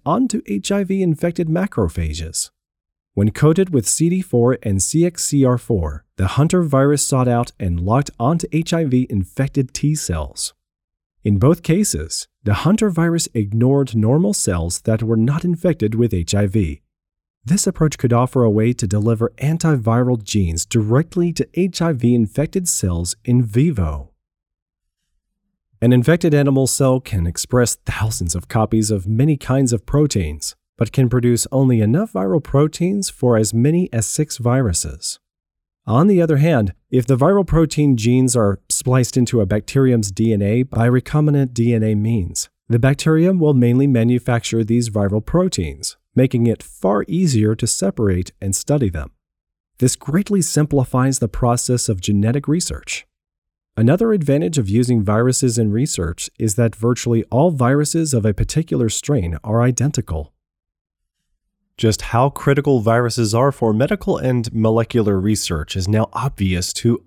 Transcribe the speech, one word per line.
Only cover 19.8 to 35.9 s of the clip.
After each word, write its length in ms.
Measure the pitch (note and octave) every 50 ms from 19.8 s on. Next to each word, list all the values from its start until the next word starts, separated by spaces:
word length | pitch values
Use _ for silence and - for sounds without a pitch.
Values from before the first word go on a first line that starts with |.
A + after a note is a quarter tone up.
| G#2+ A2+ A2+ A#2+ B2+ B2 B2+ A#2 G2+
genes 420 | - - G#2+ F#2+ E2+ E2 E2 -
directly 680 | - - A#2 G#2+ G#2 A#2 C3+ E3 - - F3+ E3+ F3 D#3+
to 140 | - C3+ - _
H 280 | E3 F#3 F#3+ E3+ -
I 100 | E3+ E3+
V 240 | D#3+ A#2 A#2+ A#2+ B2
infected 540 | A#2+ A2+ G2+ - - D3 D#3+ - G3 F3+ E3+
cells 480 | - - - F#2+ F2+ E2+ F2 F2+ - - _
in 180 | - B2 B2 B2
vivo. 720 | G#2+ G2+ A#2+ C#3+ F3+ D3 G#2 F2 D#2 D2+ C#2+ C2 - _ _ _ _ _ _ _ _ _ _ _ _ _ _ _ _ _ _ _ _ _ _ _ _ _ _ _ _ _ _ _ _ _ _
An 100 | - A#2+
infected 420 | B2 B2 A#2+ - E3 F3 - E3+ D3
animal 320 | C#3+ C#3+ C#3 C3+ C3+ C3+
cell 360 | A#2+ - - C#3+ C3 C3 C3
can 260 | - - - F#2+ E2+ E2+
express 480 | D#2+ - - - - B2 A#2+ A#2 -
thousands 600 | - _ - - - G#2+ A2 A2 - F2+ E2+ -
of 120 | F2+ - -
copies 420 | - A2+ A2 - - A2 G#2+ G#2
of 180 | A2 G2+ F2+ G2+
many 280 | A2 A2+ C#3 D#3+ D3+
kinds 380 | C3+ - - C3 C3+ C#3 B2 A#2+
of 120 | G#2+ -
proteins, 720 | - - C#3+ D3+ C#3+ - G#2+ E2+ D2+ D2+ D2+ - - - _ _ _ _ -
but 140 | A#2 G#2+
can 180 | - - C3 A#2+
produce 360 | A#2+ B2+ A#2 A#2+ A#2+ A2+ - -
only 300 | - C3 C#3 C3 B2 A2+
enough 320 | G#2+ G#2 A#2+ D#3+ A3 A3+ -
viral 300 | F#3 F#3+ G3 F#3 D#3 -
proteins 640 | - - C#3 D3+ D#3 - - E3+ F3+ G3 G3+ F#3+ -
for 280 | - - - B2 A#2+ A2
as 160 | G#2+ - -
many 380 | A2+ A#2+ D3 D#3+ F3 F#3 - -
as 120 | A2+ A2
six 320 | - - - D3+ - - -
viruses. 840 | A2+ A#2+ A#2+ C3+ C3+ G#2 E2+ - - D2+ D2 - - - - - _ _ _ _ _ _ _ _ _ _ _ _ _
On 180 | -